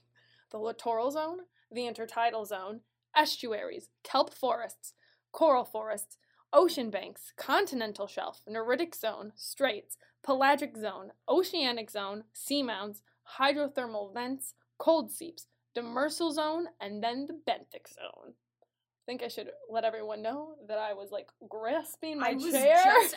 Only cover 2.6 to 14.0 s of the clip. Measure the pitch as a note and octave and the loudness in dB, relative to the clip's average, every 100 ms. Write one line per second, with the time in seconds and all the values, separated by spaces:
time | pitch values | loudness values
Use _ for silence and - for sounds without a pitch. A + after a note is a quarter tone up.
2.6 | F#3+ A3+ - _ _ D4+ D4+ - A#3+ G#3+ | -8 -12 -16 _ _ 2 2 0 -4 -6
3.6 | F2+ - - _ - C4+ - - B3+ A#3 | -6 -10 -14 _ 0 0 0 -2 -2 -2
4.6 | A3+ - - - _ _ _ - D#4+ B3+ | -4 -14 -20 -20 _ _ _ 2 6 6
5.6 | A#3+ A3 A3 G3+ - - _ _ _ C#4+ | 2 -6 -6 -6 -8 -16 _ _ _ 6
6.6 | F4 - A3+ G3 - - - - - D#4+ | 6 4 -4 -4 -8 -14 -16 -10 2 2
7.6 | G4+ B3+ A3 G3+ G3+ - - - - A3 | 2 -2 -4 -6 -8 -6 -8 -10 -8 -4
8.6 | A3+ B3+ E4+ - A3 - G#3+ - - - | 0 0 0 -4 -6 -6 -10 -14 -12 -2
9.6 | C4+ G#3 - - _ _ - C4+ C4+ C#4+ | 0 0 -10 -18 _ _ -2 4 6 4
10.6 | C#4+ A3+ G#3+ F#3+ G3 - - D4+ F#4+ F4 | 0 -6 -8 -8 -14 -8 0 2 2 0
11.6 | C4 A#3+ G#3+ G#3 G3 G#3 A3 - - C#4+ | 0 -2 -6 -6 -6 -8 -12 -12 -4 -2
12.6 | B3+ G3 G#3 G3+ _ _ - - C4+ D4 | -2 -4 -8 -12 _ _ -12 0 2 2
13.6 | C#4+ C#4 A#3+ G#3+ | -2 -4 -6 -6